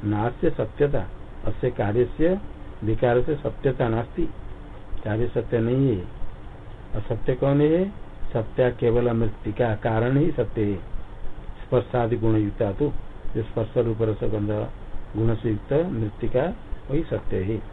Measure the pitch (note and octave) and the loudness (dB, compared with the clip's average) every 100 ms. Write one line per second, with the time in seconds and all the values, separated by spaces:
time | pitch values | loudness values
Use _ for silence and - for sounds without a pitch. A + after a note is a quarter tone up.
0 | G#2 G#2 A2+ B2 - - A2+ - D3 C#3 | 0 0 0 2 0 2 -4 2 2 2
1 | F2+ - - - G#2+ G#2 B2+ A#2+ G#2 A2 | -2 -8 -12 -4 -2 0 0 0 0 2
2 | B2 - D#3+ F#3+ - - - - G#2+ A2+ | 2 4 2 2 -2 -10 -12 -6 0 2
3 | B2+ A#2+ B2 D3 A#2+ A2 C#3 B2+ B2 A2+ | 4 4 4 0 -4 0 0 2 2 0
4 | A#2+ - A2 - - - - - - - | -2 -2 -2 -2 -10 -12 -12 -14 -4 -4
5 | - G#2+ A#2+ B2 G#2+ A#2+ A2+ C3 C#3 G2+ | -2 0 0 0 0 0 2 4 4 2
6 | F2+ - - - - - - - - A2 | -2 -4 -4 -4 -12 -14 -14 -14 -4 -4
7 | - A2+ - B2+ C3+ C#3+ D3 E3 G3 G3+ | -2 -2 0 2 4 4 6 4 2 -4
8 | - - - A#2+ A2 - B2 A#2+ A#2+ A#2 | -12 -4 -2 0 -2 2 2 4 2 4
9 | A#2+ A#2 A2+ - - G#2 A#2+ G#2+ A#2+ A2 | 2 2 0 0 -6 0 0 2 0 2
10 | A#2+ C#3 D#3+ - G#2+ - G#2 G2 - - | 4 4 4 2 -2 0 0 0 -4 -4
11 | - - - - - - - B2+ A#2+ B2 | -4 -4 -4 -4 -6 -10 0 0 2 0
12 | A#2 A#2 A2+ A2 G#2 - G#2+ G2 - - | 0 2 4 4 2 0 -2 2 0 0
13 | - - - - A2 - A2 C3 A#2 A2 | -6 -6 -2 -2 -2 -4 -2 0 0 2
14 | A2 G#2 A#2 G#2+ G#2 G#2+ G#2+ - - - | 0 0 0 0 0 -2 -4 -8 -6 -6
15 | - G#2 A2+ C3+ A#2+ G#2+ - C#3 F3 A#2 | -4 2 2 2 0 -2 0 0 2 0
16 | G#2+ - - B2+ D#3 A#3 - - - C#3+ | -4 -2 0 2 2 -2 -6 -6 -2 -2
17 | E3 G#2+ - G2 F#2 G#2+ - | 0 -2 0 0 0 -2 -4